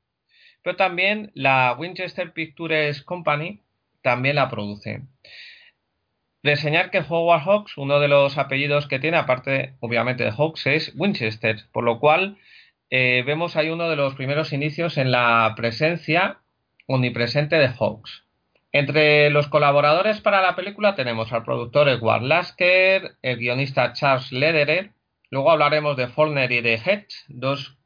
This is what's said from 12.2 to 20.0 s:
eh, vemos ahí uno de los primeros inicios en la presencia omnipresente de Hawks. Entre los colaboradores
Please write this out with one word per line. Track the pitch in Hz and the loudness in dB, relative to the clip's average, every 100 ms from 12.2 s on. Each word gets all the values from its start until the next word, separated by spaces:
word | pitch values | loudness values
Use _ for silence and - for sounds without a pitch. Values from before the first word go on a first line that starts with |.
| 196 196 _ - - _ - | 0 -8 _ -20 -20 _ -4
eh, | 131 127 123 123 | 0 2 2 0
vemos | 156 170 160 | -2 -2 -2
ahí | 160 | -2
uno | 165 165 | -2 -2
de | 147 | 0
los | 139 | -2
primeros | 135 131 147 156 | -4 -4 -4 -2
inicios | 139 151 151 170 147 | -4 -4 -4 -4 -2
en | 131 | 0
la | 123 120 117 110 107 | 2 4 4 2 0
presencia | 117 113 156 170 - 160 202 - _ _ _ _ - | -4 0 -2 -2 -2 0 0 -4 _ _ _ _ -4
omnipresente | 131 127 120 117 143 147 165 | 0 0 -2 -2 -2 0 2
de | 131 | 2
Hawks. | - 107 107 - - _ _ _ _ _ | 2 -4 -4 -16 -20 _ _ _ _ _
Entre | 143 139 147 151 147 147 | -2 0 2 4 6 4
los | 147 143 | 2 2
colaboradores | 151 143 143 147 165 | 2 4 4 4 4